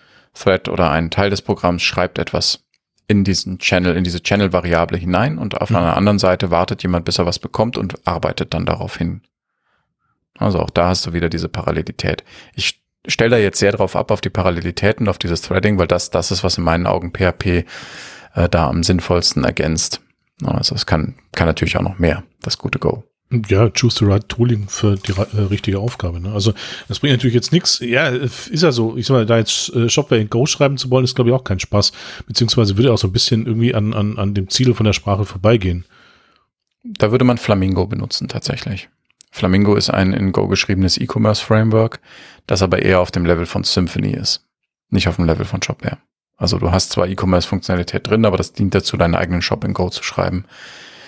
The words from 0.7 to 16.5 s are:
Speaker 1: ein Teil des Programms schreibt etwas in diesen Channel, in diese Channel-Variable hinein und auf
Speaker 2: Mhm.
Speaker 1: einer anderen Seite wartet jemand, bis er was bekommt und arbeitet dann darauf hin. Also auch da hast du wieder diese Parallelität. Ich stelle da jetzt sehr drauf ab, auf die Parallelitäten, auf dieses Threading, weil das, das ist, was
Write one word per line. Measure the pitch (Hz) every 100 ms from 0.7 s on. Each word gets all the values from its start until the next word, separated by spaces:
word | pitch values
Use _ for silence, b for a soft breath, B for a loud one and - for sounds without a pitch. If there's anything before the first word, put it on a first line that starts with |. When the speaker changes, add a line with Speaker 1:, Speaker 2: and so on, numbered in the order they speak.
| 92 82
Speaker 1:
ein | 80 82
Teil | - 101
des | -
Programms | - 95 87 87
schreibt | - - 90 -
etwas | - - - - _ _ _ _ -
in | 104
diesen | 98 90 95 92
Channel, | - 92 90 87
in |
diese | 90 87
Channel-Variable | - 101 95 90 87 82 85 87
hinein | 85 90 131 -
und | - -
auf | -
Speaker 2:
Mhm. | 98
Speaker 1:
einer | 85 -
anderen | 101 101
Seite | 92 90 90
wartet | 85 92 -
jemand, | 92 87
bis | 82 95
er | 87
was | -
bekommt | - - 113 113
und | 92 - -
arbeitet | 85 - - -
dann | 85 87
darauf | 82 92 -
hin. | 85 92 _ _ _ _ _ _ _ _ _ _ _ -
Also | 104 85
auch | 80
da | 87 87
hast | 90 -
du |
wieder | 85 85
diese | 87 85
Parallelität. | - 80 78 - - - - - B B
Ich | - - - _ _ -
stelle | - 117
da | 117
jetzt | 101 -
sehr | 101
drauf | 104 92 -
ab, | -
auf | 104
die | 98
Parallelitäten, | - 92 85 90 - 101 - 104
auf | -
dieses | 87 85
Threading, | - 92 104 98
weil | 85
das, | 87 -
das | 90 -
ist, | 92
was | 90